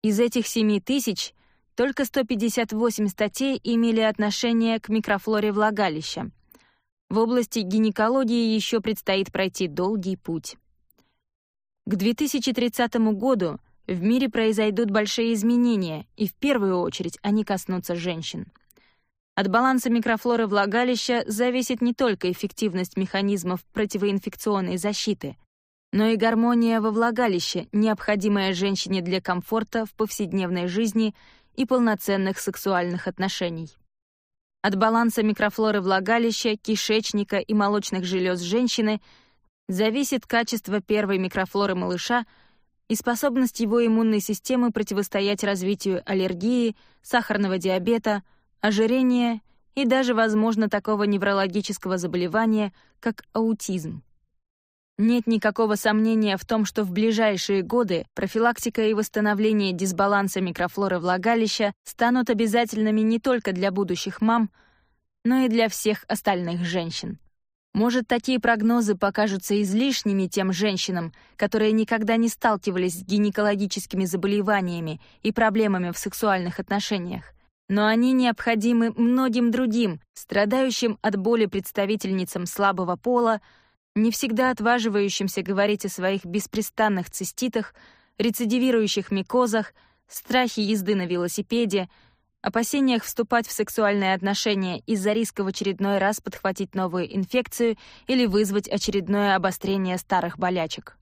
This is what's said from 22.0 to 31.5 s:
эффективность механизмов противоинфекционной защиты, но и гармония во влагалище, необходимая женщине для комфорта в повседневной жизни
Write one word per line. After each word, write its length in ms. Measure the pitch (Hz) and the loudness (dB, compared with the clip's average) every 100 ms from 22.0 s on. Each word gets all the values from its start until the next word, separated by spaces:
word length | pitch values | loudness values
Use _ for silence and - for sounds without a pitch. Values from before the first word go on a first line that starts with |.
| 254 196 180 | 0 0 -2
эффективность 640 | 180 202 - 214 175 180 - | -4 -6 -4 -2 -2 -4 -4
механизмов 680 | 190 196 202 202 175 180 _ | -2 -2 0 -2 -2 -6 _
противоинфекционной 1040 | - 208 202 202 196 208 - 214 202 180 180 | -4 -4 -2 0 -2 -4 -6 -2 0 -2 -2
защиты, 580 | 202 208 - 196 139 - _ _ _ _ _ | -4 -4 -4 -4 -6 -12 _ _ _ _ _
но 140 | 196 220 | 0 2
и 100 | 226 | 2
гармония 640 | 226 226 233 240 233 226 | 2 4 4 4 4 2
во 100 | 220 | 0
влагалище, 760 | 214 233 226 240 180 - 180 - | 0 0 2 0 0 -2 -6 -2
необходимая 840 | 208 220 214 - 208 208 202 190 | 0 2 0 -2 0 2 2 0
женщине 480 | 175 196 190 - 190 | 0 -2 -2 -2 -4
для 180 | 170 185 | -2 -2
комфорта 640 | - 180 - 220 220 226 | -2 -4 -2 -4 -2 -4
в 80 | 220 | -6
повседневной 720 | - 214 - 196 196 180 180 180 | -4 -4 -2 -2 -2 -2 -2 -2
жизни 480 | 185 226 208 220 - - _ _ | 0 0 0 0 -2 -20 _ _